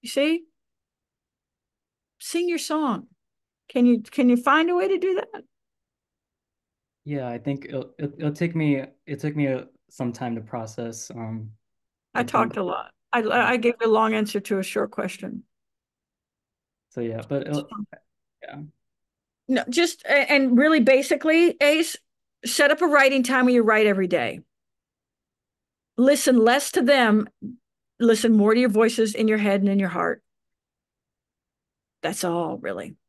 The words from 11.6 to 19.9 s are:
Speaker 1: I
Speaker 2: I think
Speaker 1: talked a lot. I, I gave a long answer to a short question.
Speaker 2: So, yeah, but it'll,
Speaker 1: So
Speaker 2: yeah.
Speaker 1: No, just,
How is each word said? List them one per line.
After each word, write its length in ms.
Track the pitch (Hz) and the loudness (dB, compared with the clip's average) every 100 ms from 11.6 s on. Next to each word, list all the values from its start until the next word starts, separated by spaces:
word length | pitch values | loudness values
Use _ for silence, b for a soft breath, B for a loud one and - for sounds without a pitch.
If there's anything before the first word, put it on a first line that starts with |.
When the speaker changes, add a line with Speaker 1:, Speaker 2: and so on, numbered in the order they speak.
| _ _ _ _ _ | _ _ _ _ _
Speaker 1:
I 60 | - | -6
Speaker 2:
I 40 | |
think 80 | 240 | -2
Speaker 1:
talked 240 | 226 226 - | 0 -2 -2
a 40 | |
lot. 280 | 180 180 - _ _ | -6 -8 -12 _ _
I, 80 | 240 | -2
I 340 | 220 240 233 254 | 0 0 0 2
gave 200 | 233 240 | 0 0
a 60 | 233 | 0
long 240 | 220 220 | 2 2
answer 280 | 220 208 208 | 0 -2 -4
to 180 | 202 196 | -4 -4
a 40 | |
short 280 | 190 208 208 | -4 -4 -4
question. 540 | - 196 - 185 - - _ _ _ _ _ _ _ _ _ _ _ _ _ _ | -6 -8 -8 -12 -14 -16 _ _ _ _ _ _ _ _ _ _ _ _ _ _
Speaker 2:
So, 100 | - | -8
yeah, 220 | 117 113 110 | -8 -8 -6
but 200 | 143 143 | -6 -4
it'll, 140 | 147 | -8
Speaker 1:
So 60 | 143 208 208 - _ _ _ _ | -8 -14 -14 -16 _ _ _ _
Speaker 2:
yeah. 180 | - 143 151 _ _ _ _ _ _ _ - | -18 -18 -18 _ _ _ _ _ _ _ -4
Speaker 1:
No, 160 | 254 - | -4 -2
just, 320 | 247 339 | -2 -2